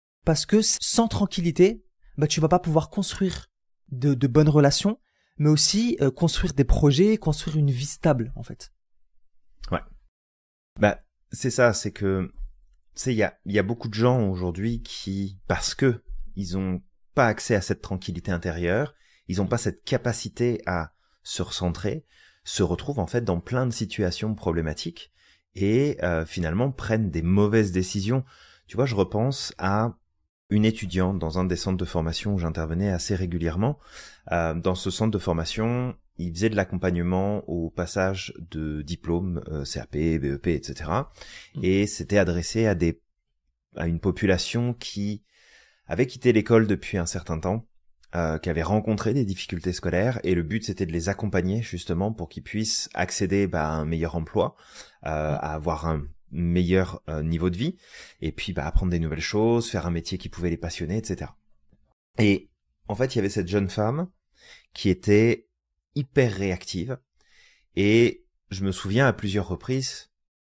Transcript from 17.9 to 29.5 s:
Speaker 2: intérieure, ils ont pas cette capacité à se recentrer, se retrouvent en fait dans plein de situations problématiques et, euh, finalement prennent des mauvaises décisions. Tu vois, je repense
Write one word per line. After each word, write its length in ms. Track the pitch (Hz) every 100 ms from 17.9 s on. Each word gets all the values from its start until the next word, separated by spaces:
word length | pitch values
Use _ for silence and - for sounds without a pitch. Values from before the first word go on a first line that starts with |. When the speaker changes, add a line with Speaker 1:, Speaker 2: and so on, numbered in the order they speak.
| 92 - 87 101
Speaker 2:
intérieure, 600 | 87 90 82 87 104 147 - _ _ -
ils 140 | 92
ont 60 | 92
pas 100 | 117
cette 260 | 104 -
capacité 800 | - 127 120 120 107 - 123 113 -
à 280 | 90 78 _ _ _
se 180 | - -
recentrer, 640 | 90 - 90 82 107 - - _ - _
se 200 | - -
retrouvent 360 | 90 135 - 143
en 80 | 85
fait 160 | 120
dans 160 | 107 87
plein 260 | - 127 127
de 60 |
situations 640 | 113 104 - 92 - 107 104
problématiques 800 | 90 85 80 76 170 - - _ _ _ _ 95
et, 420 | 101 113 147 -
euh, 220 | 87 82 80
finalement 460 | - 82 87 135
prennent 400 | 131 - 110 104
des 100 | 82
mauvaises 500 | 82 98 104 113 101
décisions. 540 | 87 92 104 98 131 131 - - _ _
Tu 80 | 107
vois, 100 | 135
je 100 | 101
repense 580 | 92 104 127 135 -